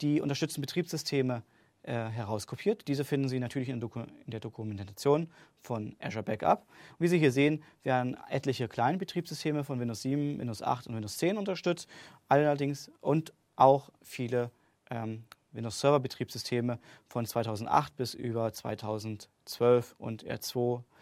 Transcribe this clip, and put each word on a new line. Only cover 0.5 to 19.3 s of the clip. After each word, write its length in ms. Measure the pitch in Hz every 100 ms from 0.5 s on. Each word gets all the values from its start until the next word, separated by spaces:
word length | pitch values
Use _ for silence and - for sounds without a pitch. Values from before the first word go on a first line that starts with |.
| -
Betriebssysteme, 840 | 139 - 175 160 - 143 127 120 - _ _ _
äh, 280 | - 123 113
herauskopiert. 800 | 110 104 107 - - 190 220 -
Diese 160 | 139 143
finden 240 | 143 135
Sie 100 | 127
natürlich 300 | 123 139 127
in 100 | 123
Doku-, 220 | 113 - 123 - -
in 60 |
der 100 | 117
Dokumentation 920 | 113 - 110 101 101 - 143 147 165 - - _
von 340 | - 117 107 -
Azure 240 | - 110
Backup. 440 | 104 107 - 202 - - - -
Wie 80 | 170
Sie 100 | 175
hier 140 | 151
sehen, 320 | 127 143 151 - _
werden 340 | 139 127 123 - -
etliche 400 | 143 139 127 117
kleine 300 | - 120 185
Betriebssysteme 680 | 190 - 170 151 160 151
von 160 | 143 131
Windows 220 | 120 110
sieben, 380 | 131 143 143 147
Windows 220 | 120 107
acht 260 | 127 127 -
und 80 | 113
Windows 220 | 107 -
zehn 200 | 165 214
unterstützt, 500 | 202 180 - 170 - - - - _
allerdings 640 | 143 151 143 139 139 - -
und 340 | - 151 160 - _ -
auch 340 | 131 139 - _
viele, 500 | - - 120 123 120 - _ _ _
ähm, 340 | 120 113 110 113 - _
Windows 260 | 117 113 101
Server 220 | 139 147
Betriebssysteme 800 | 127 - 120 117 - 123 120 120 - - _
von 180 | 120 113
zweitausendacht 680 | 123 113 107 113 - 147 -
bis 180 | 123
über 380 | - 120 117 113
zweitausendzwölf 1400 | 110 120 107 107 110 107 104 -